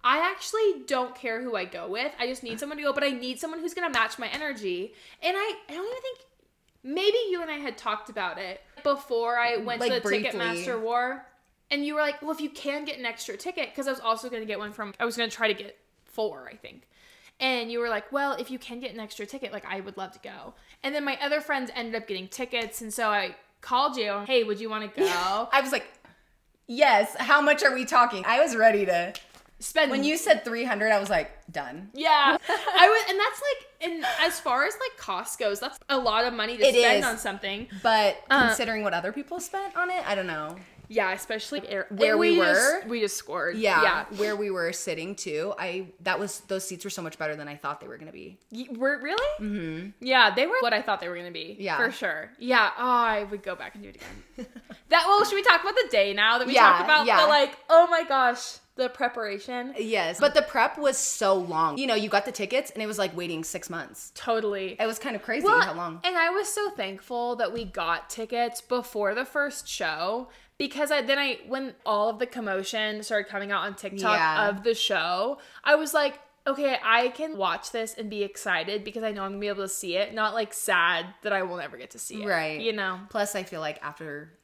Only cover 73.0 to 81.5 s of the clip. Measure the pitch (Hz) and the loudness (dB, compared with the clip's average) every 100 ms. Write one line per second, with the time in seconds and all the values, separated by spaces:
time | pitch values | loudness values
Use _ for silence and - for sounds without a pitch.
73 | 208 214 202 202 202 202 190 190 196 196 | -2 -2 -2 -6 -2 -2 -2 -6 -8 -2
74 | 214 208 160 160 208 196 226 226 - 190 | 2 4 4 4 2 2 0 0 0 0
75 | 165 180 226 285 - - - 302 302 302 | 0 0 -2 -4 -10 -4 4 4 4 2
76 | 285 - - _ - 269 285 254 220 233 | 0 -2 -14 _ -4 0 0 0 4 4
77 | 247 247 311 208 185 165 - 233 226 - | 4 -2 -6 -2 -2 -2 -4 -6 -6 -8
78 | 214 208 202 - 202 175 170 208 208 226 | -8 -4 -6 -6 -2 -2 0 -6 -6 -6
79 | 220 202 196 196 208 196 190 - 185 175 | -6 -4 -6 -6 -6 -4 -6 -6 -4 -2
80 | 202 220 214 226 214 - - 180 170 170 | -2 -2 -2 0 -4 -4 2 4 4 2
81 | 180 - 208 196 185 | -4 -8 -4 -2 -2